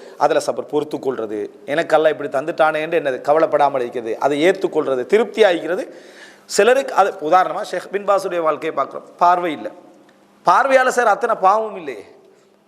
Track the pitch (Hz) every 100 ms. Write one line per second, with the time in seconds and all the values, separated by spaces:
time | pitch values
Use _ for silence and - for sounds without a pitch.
0 | - - - 151 143 123 - 147 147 151
1 | 131 123 110 107 104 - - 147 156 156
2 | 156 147 143 139 151 160 156 156 156 170
3 | 143 123 - 156 - 147 143 139 123 123
4 | 113 110 139 147 165 185 175 156 135 131
5 | 123 208 220 226 208 170 156 185 330 -
6 | - - - - _ - 208 262 269 -
7 | 190 - 151 180 170 160 214 185 - 196
8 | 202 196 190 175 160 147 160 143 131 -
9 | - - 175 180 175 139 107 - - _
10 | _ _ _ _ - 190 262 262 254 240
11 | 233 196 233 208 185 214 220 196 156 113
12 | 92 - _ _ _ _